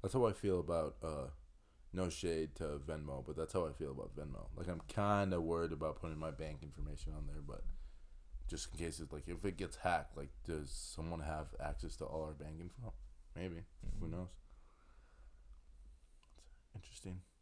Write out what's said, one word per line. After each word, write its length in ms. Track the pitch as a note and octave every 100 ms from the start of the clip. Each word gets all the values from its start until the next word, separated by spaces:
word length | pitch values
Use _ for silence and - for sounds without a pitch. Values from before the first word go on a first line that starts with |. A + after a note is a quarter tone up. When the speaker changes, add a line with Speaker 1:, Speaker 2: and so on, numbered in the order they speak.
Speaker 1:
That's 120 | G2
how 120 | C3 A#2
I 60 |
feel 300 | G2 G2+ F#2
about, 340 | D#2 E2+ D#2 -
uh, 240 | D#2+ D2+ C2 C#2 - - - - -
no 180 | F2+ F2+
shade 460 | D#2+ F2 E2 D#2+ -
to 240 | D#2+ D2
Venmo, 440 | C#2+ D#2 D2 C2+ B1+
but 100 | D2+
that's 160 | D#2+
how 160 | F#2+ E2
I 60 |
feel 180 | C#2+ D2+
about 240 | C2+ - -
Venmo. 320 | D2 - - -
Like, 140 | E2+
I'm 100 | E2+ -
kinda 540 | - G2+ G#2 G2 F2+
worried 320 | D#2+ E2 E2
about 240 | D#2 D#2 D2+
putting 180 | E2+ D#2
my 140 | D#2+
bank 320 | C#2+ D#2 D2
information 500 | D2+ C2+ D2 D2 -
on 140 | G#2+ D3
there, 140 | C#3+ C#3+
but 200 | - - - - - - - - - -
just 240 | D#2 -
in 60 | -
case 240 | E2+ D2+
it's, 100 | D#2
like, 160 | D2 C#2
if 160 | E2+
it 140 | G2+ F2
gets 180 | F#2 -
hacked, 400 | F2+ E2+ C#2 -
like, 160 | C#2+ - -
does 260 | D#2 C#2+
someone 480 | - - - E2 E2+
have 340 | D2+ D#2 D2 -
access 380 | D2+ D2+ E2+ -
to 80 | -
all 180 | D#2
our 100 | D#2
bank 280 | D2 D2 D#2+
info? 320 | F2 G#2+ A2+ - - - - -
Maybe. 300 | F2+ E2 G2 - - -
Who 60 | E2
Speaker 2:
Mm-hmm. 60 | E2+
Speaker 1:
knows? 140 | F2+ - - - - - - - - - - - - - - - - - - - - - - - -
It's 80 | -
interesting. 460 | - - G2 F#2 - _